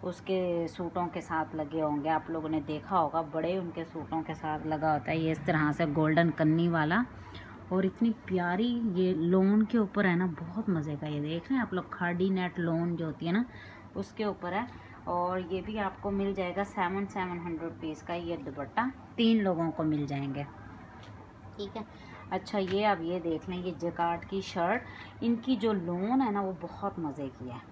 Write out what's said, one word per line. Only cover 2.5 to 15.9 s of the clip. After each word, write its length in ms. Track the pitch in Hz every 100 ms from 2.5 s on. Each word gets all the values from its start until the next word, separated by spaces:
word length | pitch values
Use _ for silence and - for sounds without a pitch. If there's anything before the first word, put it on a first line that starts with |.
| 156
देखा 340 | 147 151 - 190
होगा, 240 | 156 160
बड़े 340 | 156 156 165 190
उनके 260 | 175 165 160
सूटों 360 | 165 143 160
के 100 | 160 156
साथ 300 | 160 151 156
लगा 260 | 156 156
होता 180 | 147 143
है, 80 | 160
ये 120 | 160
इस 140 | 156 147
तरह 260 | 160 151
से 120 | 147 165
गोल्डन 420 | 143 156 156 170
कन्नी 360 | - 156 160 170
वाला। 340 | 165 151 185 247 - - - - - -
और 140 | 185 190
इतनी 240 | 190 233 220 -
प्यारी 400 | 185 175 180 240 240 226
ये 200 | 175 185 185
लॉन 460 | 170 185 190 208
के 140 | 214 233
ऊपर 280 | 202 202 190
है 100 | 175
ना, 100 | 185
बहुत 400 | 151 165 180 220
मज़े 260 | 170 151 147
का। 120 | 151
ये 120 | 147
देख 220 | 147 165
रहे 100 | -
हैं 80 | 269
आप 120 | 214
लोग, 200 | 185 -
खाड़ी 360 | - 175 175 190
नेट 280 | 190 180 175
लॉन 360 | 170 165 170 170
जो 100 | 160
होती 200 | 147 160
है 60 |
ना, 120 | 190 247 - - - - -
उसके 300 | 196 - 208
ऊपर 280 | 190 175
है। 140 | 185 247 - - - -
और 300 | 175 180 185
ये 180 | 175 185
भी 160 | 185 220
आपको 300 | 196